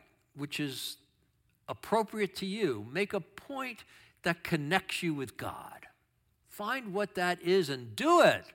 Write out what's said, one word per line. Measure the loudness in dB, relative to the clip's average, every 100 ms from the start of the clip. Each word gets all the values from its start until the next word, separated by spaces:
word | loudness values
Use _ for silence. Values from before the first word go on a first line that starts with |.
| _ _ _ -12
which | -8 -4
is | -4 -6 -10 -12 _ _ _ _ _ _ -14
appropriate | -10 0 0 0 -2 -4 -4
to | -6
you. | 0 0 0 -4
Make | -4 -2
a | -4
point | -6 -18 -10 -8 -8 -10 -20 -20 -20 _
that | -4 -2
connects | -2 -2 0 0 0 -4
you | -2
with | -2 -6 -8
God. | -10 -10 -14 -18 -20 _ _ _ _ _ _
Find | -8 -4 -4 -4
what | -2 -2
that | 0 0 0
is | 4 4 4
and | -2 -6
do | 0 6 8
it. | 8 6 -2